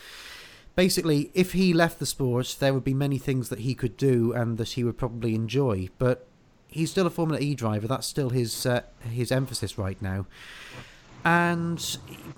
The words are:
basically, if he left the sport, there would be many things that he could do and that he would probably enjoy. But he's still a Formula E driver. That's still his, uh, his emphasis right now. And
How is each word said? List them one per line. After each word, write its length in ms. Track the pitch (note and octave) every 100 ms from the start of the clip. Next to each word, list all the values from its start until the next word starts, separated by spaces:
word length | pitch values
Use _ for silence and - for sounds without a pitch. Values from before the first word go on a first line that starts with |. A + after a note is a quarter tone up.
| - - - - - - - -
basically, 540 | F#3 F#3 D#3+ D3 E3 F#3
if 160 | F#3
he 200 | F3+ F#3+
left 260 | E3 E3+ -
the 60 | C#3
sport, 500 | - C3 B2 B2+ -
there 140 | C#3
would 100 | C3+
be 120 | C3 C3+
many 240 | C#3+ C3+
things 300 | C#3+ C3 A#2+
that 100 | -
he 160 | A#2+ A#2+
could 200 | B2+ -
do 360 | C3+ A#2+ A2+
and 240 | A#2 A#2 A2+
that 120 | A2+
he 140 | -
would 140 | A#2+ A2+
probably 380 | B2+ A#2 A#2 A2
enjoy. 540 | A2+ B2 C#3 G2 F#2 -
But 260 | B2+ B2 - _ _ _ _
he's 220 | D3 D#3+
still 160 | - F3+
a 60 |
Formula 280 | E3+ E3 C3+
E 140 | C#3+
driver. 340 | C#3+ A2+ G#2+ A2
That's 200 | A2+ -
still 240 | - C3
his, 340 | B2+ A2+ - C3
uh, 160 | A#2+ - -
his 300 | A#2 A#2 A#2+
emphasis 460 | C3 C3+ A#2 G2 -
right 240 | F#2+ F#2+
now. 240 | F#2+ F#2+ F#2+ - - - - - - - - - E3
And 720 | E3+ F3 E3+ E3+ E3+ - - - - -